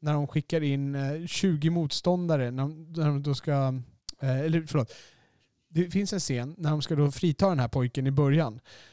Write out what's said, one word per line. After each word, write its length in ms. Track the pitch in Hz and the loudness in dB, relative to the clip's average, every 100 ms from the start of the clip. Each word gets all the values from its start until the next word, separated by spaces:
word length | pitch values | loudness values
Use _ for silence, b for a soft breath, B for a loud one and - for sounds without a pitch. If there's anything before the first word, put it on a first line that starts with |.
när 120 | 147 | -2
de 140 | 147 143 | 0 0
skickar 320 | 156 - 165 | -2 -2 0
in, 340 | 147 139 139 | 0 0 -2
eh, 320 | 139 139 156 175 | -2 -4 -4 -6
tjugo 440 | - 196 151 160 | -2 0 2 2
motståndare, 800 | 170 151 - 180 180 175 151 123 | 2 0 -2 0 0 2 0 0
när 120 | 127 | -2
de, 300 | 139 156 160 165 | -4 -6 -10 -2
när 100 | 151 | 0
de 160 | 143 | 0
då 120 | 143 | 0
ska, 180 | 139 - 143 135 131 123 _ - - | -2 0 0 0 -2 -8 _ -20 -6
eh, 200 | 135 131 | -2 0
eller 220 | 156 165 156 | 2 0 0
förlåt. 260 | 143 117 B B B B B B _ _ | -2 -2 B B B B B B _ _
Det 220 | 160 180 | -2 0
finns 220 | 190 202 | 0 -2
en 80 | 202 | -2
scen 340 | - 123 123 165 | -2 -2 -4 -4
när 120 | 151 | -2
de 120 | 151 | -2
ska 140 | 139 151 | 0 2
då 140 | 147 | 2
frita 380 | - 175 147 196 | 2 0 2 2
den 120 | 160 | 2
här 80 | 120 | 0
pojken 380 | 135 127 - 135 | 0 -2 0 0
i 40 | |
början. 500 | 139 143 147 143 110 B B B | 2 4 4 2 -4 B B B